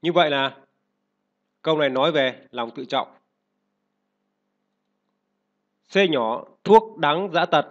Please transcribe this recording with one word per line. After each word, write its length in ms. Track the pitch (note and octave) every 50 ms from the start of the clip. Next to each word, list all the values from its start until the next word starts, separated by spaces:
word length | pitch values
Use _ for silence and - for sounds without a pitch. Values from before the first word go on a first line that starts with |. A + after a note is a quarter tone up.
Như 100 | - E3
vậy 180 | E3+ F3 E3+ D3+
là 280 | C#3+ C#3 C3+ C3+ C3 - - _ _ _ _ _ _ _ _ _ _ _ _ _ _ _ _ _ _ _
câu 160 | _ D#3+ D#3+ D3+
này 120 | D3+ C#3
nói 220 | B2+ C3 C#3 E3
về 360 | D#3 D3+ C3+ C3 A#2+ - - _
lòng 200 | - B2 A#2 A#2 -
tự 100 | - B2+
trọng. 220 | B2 - C3 - - - _ _ _ _ _ _ _ _ _ _ _ _ _ _ _ _ _ _ _ _ _ _ _ _ _ _ _ _ _ _ _ _ _ _ _ _ G1+ _ _ _ _ _ _ _ _ _ _ _ _ _ _ _ _ _ _ -
C 20 | F#3+ G3+ F3+
nhỏ, 360 | D#3 C3+ A#2 A2 A#2 - - - - _ _
thuốc 340 | - G3+ A3 G#3+ A3 - E3
đắng 340 | D#3+ D3 D3 E3+ G3 G3+ E3
dã 120 | E3+ E3+
tật. 200 | F3 - D3+ C#3+ -